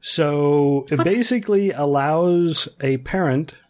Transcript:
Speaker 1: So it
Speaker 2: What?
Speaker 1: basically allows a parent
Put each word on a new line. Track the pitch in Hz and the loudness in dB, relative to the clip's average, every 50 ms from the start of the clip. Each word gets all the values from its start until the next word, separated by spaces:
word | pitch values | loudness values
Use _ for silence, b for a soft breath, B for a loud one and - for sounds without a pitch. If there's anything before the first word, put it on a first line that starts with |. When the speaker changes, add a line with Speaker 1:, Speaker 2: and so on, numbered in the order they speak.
Speaker 1:
So | - - - - 160 147 147 143 143 143 147 147 143 143 143 139 - - | -10 -8 -2 -2 -2 0 0 0 2 2 2 4 2 2 2 0 -2 -2
it | - 139 | -2 0
Speaker 2:
What? | 165 | 0
Speaker 1:
basically | 170 196 240 240 233 247 247 196 - 208 196 202 196 | 0 2 0 0 0 0 -2 0 0 0 2 2 0
allows | - 131 147 143 143 139 139 147 156 165 175 180 175 175 175 170 160 - - - - _ | -2 -2 -2 0 0 0 0 0 0 2 2 2 2 2 2 0 0 -2 -6 -8 -10 _
a | - 135 135 131 | -2 -2 -2 -2
parent | 131 - - 190 185 151 127 135 156 143 - - _ | -4 -6 -4 -2 0 0 0 0 -2 -4 -10 -20 _